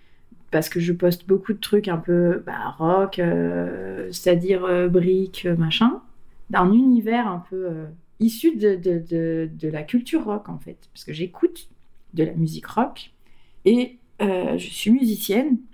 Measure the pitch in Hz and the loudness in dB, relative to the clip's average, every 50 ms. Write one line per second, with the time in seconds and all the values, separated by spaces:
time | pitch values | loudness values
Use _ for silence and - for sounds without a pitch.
0 | - - - - - - - - - - - 156 156 - - 175 170 175 170 175 | -20 -20 -20 -20 -20 -20 -20 -20 -10 -2 -2 -2 -2 -2 -2 -2 -2 -2 0 2
1 | 180 175 175 175 - 190 190 190 190 - 202 - - - 208 208 202 190 170 165 | 2 2 0 0 0 0 0 2 2 -2 -6 -6 -4 0 0 0 2 0 -4 -4
2 | - 175 175 175 175 170 180 - - - - - - - - - 160 165 185 190 | 0 0 2 4 4 2 2 0 -2 -8 -8 -8 -8 -8 -6 -2 0 2 2 2
3 | 196 196 - 185 175 170 175 170 170 175 175 175 175 175 - 190 190 - - 190 | 2 0 -2 -2 0 0 0 0 0 -2 -2 -2 -4 -4 -6 -8 -10 -10 -10 -10
4 | 185 92 175 - - 180 175 170 175 190 190 180 185 185 180 180 180 180 180 180 | -10 -10 -8 -2 2 2 2 4 4 2 2 2 2 0 2 2 2 4 4 4
5 | 175 185 185 190 190 190 - - - 175 170 165 165 160 - 196 226 247 330 - | 4 4 2 2 0 -2 -6 -6 -2 -2 0 0 0 0 2 4 4 4 2 0
6 | - - - - - - - - - - - - 180 185 214 240 269 262 247 226 | -10 -18 -20 -20 -20 -20 -20 -18 -10 -4 0 2 4 6 6 6 6 6 4 4
7 | 202 220 233 240 240 202 180 175 175 - 190 185 185 175 160 160 156 156 160 - | 2 0 0 0 -2 -2 -4 -8 -10 -10 -8 -8 -6 -6 -8 -8 -10 -14 -16 -20
8 | - _ _ - 220 226 226 - - 330 311 214 208 208 190 175 165 185 175 170 | -20 _ _ 0 0 0 0 2 0 0 2 2 2 0 0 0 0 -2 -2 -2
9 | 160 - 170 165 165 165 165 165 165 160 160 160 160 156 156 151 151 - 247 240 | -2 -4 -4 -2 -2 -2 -2 -2 -4 -6 -8 -8 -6 -6 -6 -6 -6 -2 -2 -2
10 | 240 - 320 311 226 208 208 208 - 175 170 - - - - - - _ - - | -2 0 -2 -2 -2 -2 -6 -6 -8 -10 -14 -14 -14 -16 -18 -20 -20 _ -20 -20
11 | - - 151 156 180 180 - - 339 370 - - - - - - - - - - | -14 -12 -10 -8 -8 -10 -6 0 0 0 0 -2 -20 -20 -20 -20 -20 -20 -20 -20
12 | - - - 165 160 170 170 165 165 160 160 156 - - - 220 254 285 - - | -20 -8 -2 -2 -2 0 0 -2 -2 -2 -2 -8 -10 -6 -2 0 0 -2 -2 -12
13 | - - _ _ _ - - - - _ - - - 190 233 247 247 - - - | -20 -20 _ _ _ -20 -20 -20 -20 _ -8 0 2 4 4 4 2 -2 -6 -16
14 | _ _ _ - 208 196 190 180 175 - 160 180 180 180 - - - 208 240 277 | _ _ _ -4 -2 -2 0 0 -2 -2 -4 -4 -6 -8 -10 -4 2 4 4 4
15 | 262 220 208 - - - 196 233 294 302 247 - - - | 4 2 0 -2 -2 0 0 2 2 2 0 -2 -4 -8